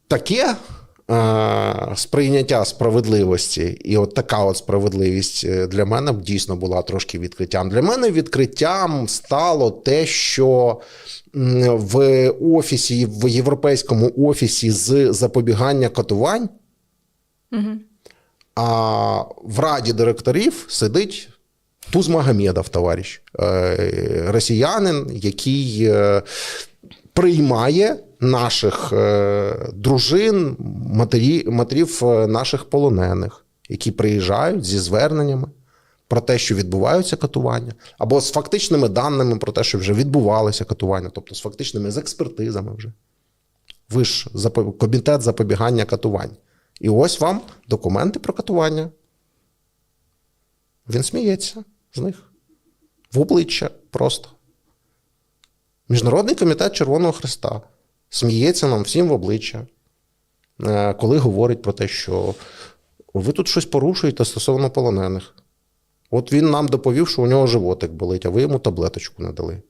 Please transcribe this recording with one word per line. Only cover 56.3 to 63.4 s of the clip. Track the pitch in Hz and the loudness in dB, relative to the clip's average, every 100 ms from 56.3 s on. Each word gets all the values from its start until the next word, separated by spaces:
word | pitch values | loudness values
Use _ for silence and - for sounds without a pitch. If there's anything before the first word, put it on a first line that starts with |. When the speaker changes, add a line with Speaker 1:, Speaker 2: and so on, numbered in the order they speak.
Speaker 1:
комітет | 339 175 156 196 | 2 2 2 -2
Червоного | - 135 151 175 | -2 0 2 0
Хреста | - 131 - - 107 - _ _ _ _ | -2 -8 -6 -6 -8 -12 _ _ _ _
сміється | - 120 113 143 175 139 | -2 0 2 2 2 0
нам | 113 | 0
всім | 101 156 175 | 0 0 2
в | |
обличчя, | 131 92 107 - 113 120 _ _ _ _ _ _ _ _ _ 104 | 2 0 -4 -4 -12 -16 _ _ _ _ _ _ _ _ _ -2
е, | 104 101 | 0 0
коли | 101 113 147 | 0 2 2
говорить | 123 98 120 120 | 2 2 0 0
про | 101 | -4
те, | 98 101 | -4 -4
що | - - 92 95 98 - - - _ _ _ _ | -4 -4 -4 -4 -6 -14 -20 -20 _ _ _ _
ви | 98 98 | -4 -4
тут | 147 | -2